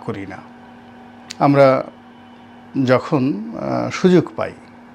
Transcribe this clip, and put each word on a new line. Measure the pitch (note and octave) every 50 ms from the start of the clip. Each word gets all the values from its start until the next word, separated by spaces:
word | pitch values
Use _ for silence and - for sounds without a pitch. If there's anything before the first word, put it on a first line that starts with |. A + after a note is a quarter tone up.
| -
করি | - G#2+ G2+ G2
না। | F#2+ F#2 F#2 - - - - - - - - - - - - - - - - - - - -
আমরা | D3+ C#3+ C#3+ C#3 C#3 C3 C3 B2+ - - - - - - - - - - - - - - - - - - - C#3 C3+
যখন, | A#2+ B2+ A#2+ - - E3+ C#3+ B2+ C#3 E3 G3+ A3 A#3 -
আহ, | - - - B2+ B2 A#2+ A#2+
সুযোগ | - - - F#3 F3+ E3 - - -
পাই, | - G2+ F#2+ - - - - - - - -